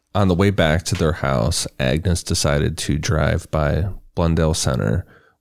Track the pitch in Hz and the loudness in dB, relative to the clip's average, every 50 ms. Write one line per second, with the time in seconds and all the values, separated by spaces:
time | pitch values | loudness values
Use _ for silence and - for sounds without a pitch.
0 | _ _ - 98 104 95 90 85 98 101 95 98 85 78 76 - - - - 87 | _ _ -2 0 2 2 4 4 2 2 2 2 2 2 2 0 0 -2 -2 0
1 | 90 78 76 - - 67 67 62 55 78 82 - - - - - 67 64 69 80 | 0 0 0 0 -2 -2 0 0 0 0 -2 -4 -6 -8 -6 -4 -2 0 0 0
2 | - 95 85 - - - 80 - - 76 73 73 78 80 80 - - - 73 76 | 0 0 -2 -2 -2 -4 -4 -2 0 0 0 2 0 0 -2 -4 -4 -2 -2 -2
3 | - - 80 78 78 80 80 80 - - - 78 76 73 78 80 98 98 95 - | -2 0 0 0 2 0 0 -2 -4 -4 -2 -2 0 0 0 0 -2 -2 -6 -10
4 | - - - - 87 82 82 82 82 78 80 - - - 69 57 50 53 60 92 | -14 -10 -4 -2 0 2 2 2 2 2 0 0 0 -2 -2 0 0 0 -2 -2
5 | - - - - _ _ _ _ | -4 -6 -12 -20 _ _ _ _